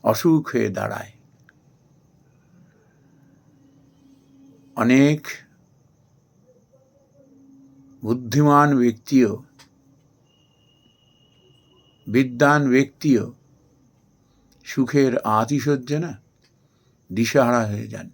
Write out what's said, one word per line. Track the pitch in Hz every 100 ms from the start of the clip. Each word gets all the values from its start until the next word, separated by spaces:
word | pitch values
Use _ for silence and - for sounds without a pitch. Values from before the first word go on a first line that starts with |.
অসুখ | - - 175 160 147
হয়ে | 120 110
দাঁড়ায়। | 95 107 101 - _ _ _ _ _ _ _ _ _ _ _ _ _ _ _ _ _ _ _ _ _ _ _ _ _ _ _ _ _ _ _ _ _ - - _ -
অনেক | 117 127 143 151 - - _ _ _ _ _ _ _ _ _ _ _ 494 _ _ _ _ _ 277 _ _ _ - - _ _ -
বুদ্ধিমান | 107 123 120 139 147 143 147 139
ব্যক্তিও, | 120 113 - 135 117 104 - _ - _ _ _ _ _ _ _ _ _ _ _ _ _ _ _ _ _ _ _ _ _ _ _ -
বিদ্বান | 113 131 120 143 147 139
ব্যক্তিও | 127 - _ 156 120 - - _ _ _ _ _ _ _ _ _ _ _ _
সুখের | - - 127 143 135 120
আতিশয্যে | - 107 113 143 131 139 123 147
না | 170 101 _ _ _ _ _ _ _ _ _
দিশাহারা | 92 113 147 123 123 110
হয়ে | 104 107
যান | 110 -